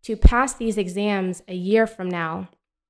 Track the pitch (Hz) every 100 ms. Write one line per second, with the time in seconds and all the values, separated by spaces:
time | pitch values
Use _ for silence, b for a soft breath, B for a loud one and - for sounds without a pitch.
0 | - 214 - 240 262 - 226 208 185 185
1 | 208 202 185 180 - 180 185 220 220 220
2 | 185 175 160 175 185 _ _ _